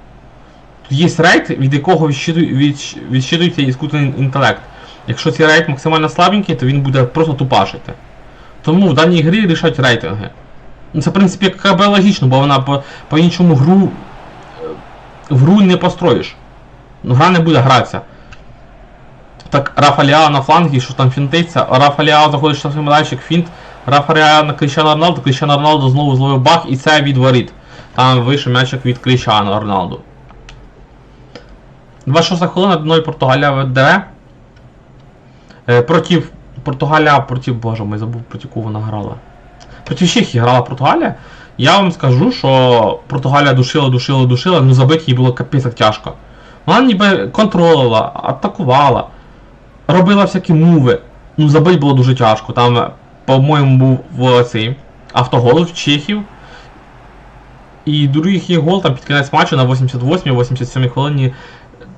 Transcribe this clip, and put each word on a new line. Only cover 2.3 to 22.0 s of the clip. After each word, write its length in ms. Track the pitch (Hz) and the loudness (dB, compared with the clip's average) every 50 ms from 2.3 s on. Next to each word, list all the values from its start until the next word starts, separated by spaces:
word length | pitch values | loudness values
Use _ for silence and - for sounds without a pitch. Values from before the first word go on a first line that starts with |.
| 160 170 160 - - | -2 0 0 0 0
відщ-, 540 | 131 143 147 139 143 - - - - - 78 | 0 0 0 0 -4 -8 -14 -16 -14 -8 -4
відщитується 520 | 123 131 131 - 170 165 175 175 170 147 139 | -2 -2 -2 -2 -2 0 0 -2 0 -2 -2
іскусний 520 | 131 127 - 156 147 151 151 143 131 - 117 | -2 -4 -4 -6 -6 -4 -2 -2 -2 -2 -4
інтелект. 420 | 135 131 - 139 131 110 101 - - - - - - - - - - | -4 -4 -2 0 0 0 -2 -4 -8 -18 -20 -20 -20 -20 -20 -14 -10
Якщо 240 | - 120 - - 160 - | -10 -10 -6 -4 -4 -2
цей 140 | - 160 | 0 2
рейд 220 | 151 156 165 165 160 | 2 4 2 0 -2
максимально 400 | 139 131 - 165 160 165 156 147 | -4 -6 -4 -2 -2 0 -2 -2
слабенький, 460 | - - 175 185 202 208 196 - 151 | 0 0 2 2 2 0 -2 -4 -4
то 120 | - 127 | -4 -2
він 140 | 127 139 143 | -2 -2 0
буде 240 | 139 135 131 135 127 | -2 0 0 0 0
просто 280 | 123 - 151 160 160 139 | 0 0 0 -2 0 -2
тупашити. 600 | - 135 127 117 107 98 - - - - - - - - - - - - - - - - - - - - | -2 -2 0 0 0 0 -2 -4 -10 -16 -18 -18 -20 -20 -20 -20 -20 -20 -20 -20 -20 -20 -20 -20 -8 -4
Тому 260 | 151 160 185 202 180 | 0 2 2 2 2
в 60 | 135 | 2
даній 280 | 139 160 175 175 165 147 | 2 2 2 2 2 2
грі 240 | 160 180 220 214 | 2 0 0 0
рішать 320 | 175 160 - - 165 160 - | 0 0 0 0 -2 -2 0
рейтинги. 520 | 120 127 120 - - 80 98 107 92 - - - - - - - - - - - - - - | 0 0 0 0 -2 -6 -8 -8 -10 -12 -14 -18 -20 -20 -20 -20 -20 -20 -20 -20 -18 -10 -8
Ну, 100 | 156 131 | -4 -4
це, 80 | 160 | -2
в 20 | - | 0
принципі, 320 | 196 202 185 - - 202 | 2 2 0 0 0 -2
як 120 | 180 - | -4 -2
К 180 | - - 202 190 | -2 -2 0 2
Б 120 | 175 202 | 2 2
логічно, 420 | 202 202 196 185 208 - - 135 127 | 2 2 2 2 2 2 2 0 0
бо 100 | 127 135 | 2 2
вона 220 | 139 143 139 135 | 2 2 0 0
по, 220 | 131 139 139 139 139 - - - - - | 0 -2 -4 -4 -6 -8 -16 -20 -10 -4
по-іншому 460 | 147 156 170 175 170 - 175 175 156 | 0 2 2 2 2 2 2 4 4
гру, 360 | 127 135 165 190 196 190 - - - - - - - - - - - - - - - - | 4 4 4 4 4 2 0 -2 -8 -14 -18 -20 -20 -20 -20 -20 -20 -20 -20 -18 -16 -14
е, 40 | - - - - - - - - - - - - - | -14 -14 -16 -18 -20 -20 -20 -20 -20 -20 -20 -8 -2
в 80 | 147 127 | 0 2
гру 220 | 135 165 202 214 | 4 4 6 6
не 160 | 196 180 180 | 4 4 2
построїш. 600 | 175 180 180 - - 175 165 160 - - - - - - - - - - - - - - - - - - | 2 0 -2 -4 -2 0 0 0 0 -2 -6 -12 -18 -20 -20 -20 -20 -20 -20 -20 -20 -20 -20 -20 -12 -4
Ну, 120 | - 127 | -2 0
гра 160 | 127 160 180 | 2 4 4
не 100 | 185 170 | 2 2
буде 180 | 165 165 156 131 | 2 2 2 2
гратися. 420 | 127 131 131 117 - - - 95 - - - - - - - - - - - - - - - - - - - - - - - - - - - - - - | 4 4 2 2 0 -2 -6 -12 -12 -14 -20 -20 -20 -20 -20 -20 -20 -20 -20 -20 -20 -20 -20 -20 -20 -20 -20 -20 -20 -20 -20 -20 -20 -20 -20 -20 -8 -4
Так, 220 | - 135 - - - | -4 -4 -4 -4 -2
Рафа 280 | - 139 143 143 147 143 | 0 2 2 2 2 2
Ліао 260 | 139 143 156 160 147 | 2 4 4 4 2
на 100 | 147 139 | 2 0
флангі, 400 | 131 - 156 175 175 151 135 127 | 0 2 2 2 2 2 0 -2
що 140 | 127 - 131 | -4 -4 -4
там 160 | - 131 127 | -2 0 0
фінтиться. 560 | 131 143 143 139 165 170 170 170 - 131 - - | 0 -2 -2 -2 -2 -2 -2 -2 -2 -4 -2 0
Рафа 340 | - 131 143 147 143 151 | 2 2 2 2 2 2